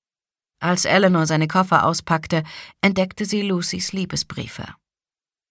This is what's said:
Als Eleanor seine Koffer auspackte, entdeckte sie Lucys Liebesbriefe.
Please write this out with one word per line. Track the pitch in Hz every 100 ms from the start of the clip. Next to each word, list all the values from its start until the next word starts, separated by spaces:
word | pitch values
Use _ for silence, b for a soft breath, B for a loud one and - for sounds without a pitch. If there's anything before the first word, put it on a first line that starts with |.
| _ _ _ _ _ _
Als | 170 180
Eleanor | - 185 190 175 160
seine | 156 156
Koffer | 185 185 165
auspackte, | 110 165 - 160 - 165 156 B B _
entdeckte | 202 190 185 -
sie | 208 214
Lucys | 202 180 175 180 -
Liebesbriefe. | 190 180 - - - - - - - _ _ _ _ _ _ _